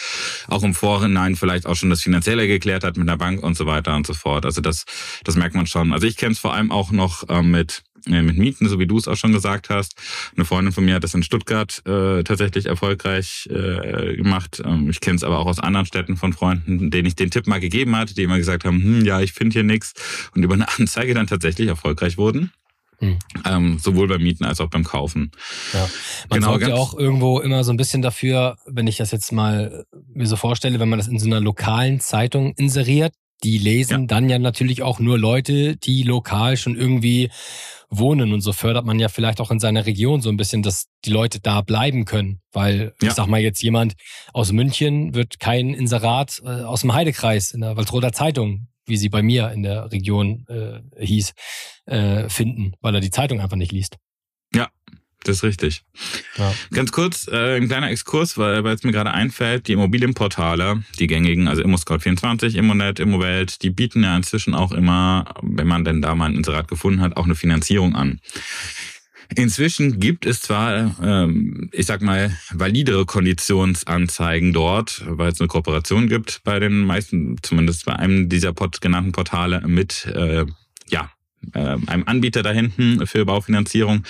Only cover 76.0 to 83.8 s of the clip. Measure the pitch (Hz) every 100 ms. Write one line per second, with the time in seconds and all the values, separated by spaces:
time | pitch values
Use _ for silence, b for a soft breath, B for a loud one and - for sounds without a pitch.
76 | 117 117 110 - - 101 101 104 98 92
77 | 104 87 62 60 - 85 82 85 - -
78 | 95 95 87 87 90 82 95 - 90 90
79 | 92 90 90 87 90 90 82 87 98 -
80 | - - 82 80 78 78 _ - - 82
81 | 67 - _ _ - - 69 67 - 87
82 | 87 123 120 117 104 110 113 101 120 117
83 | 90 113 101 98 - 107 101 110